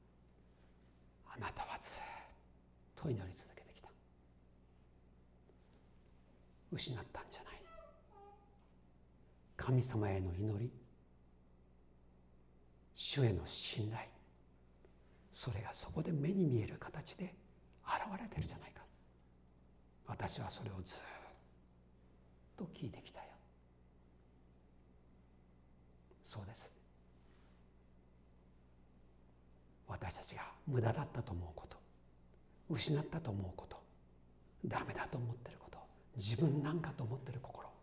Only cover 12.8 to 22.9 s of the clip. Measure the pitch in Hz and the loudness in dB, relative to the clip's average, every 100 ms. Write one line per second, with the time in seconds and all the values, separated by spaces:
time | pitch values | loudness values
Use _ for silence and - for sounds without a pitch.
12.8 | - - - 143 120 90 80 - - - | -16 -4 0 8 8 8 2 -4 -2 0
13.8 | 107 113 - - - - - - - - | 0 -2 -4 -12 -20 -20 -20 -20 -20 -20
14.8 | - - - - - - - 98 - - | -20 -20 -20 -20 -10 -4 0 0 -2 -4
15.8 | - 160 170 156 147 196 160 120 101 - | -2 0 2 4 6 8 8 8 6 0
16.8 | - 160 - - 185 - - - - - | -6 -6 -6 -6 -6 -8 -18 -20 -20 -10
17.8 | - - - 190 226 - - - - - | 0 2 2 -2 -2 -2 -2 -4 -10 -14
18.8 | - - - - - - - - - - | -18 -20 -20 -20 -20 -20 -20 -20 -20 -20
19.8 | - - - 113 - - 110 - 110 92 | -20 -14 -6 -2 0 0 -2 -2 -4 -4
20.8 | 87 - - - - - - - - - | -4 -6 -8 -12 -14 -18 -20 -20 -20 -20
21.8 | - - - - - - - - 180 - | -20 -20 -20 -20 -20 -20 -18 -10 -8 -4
22.8 | 135 | -6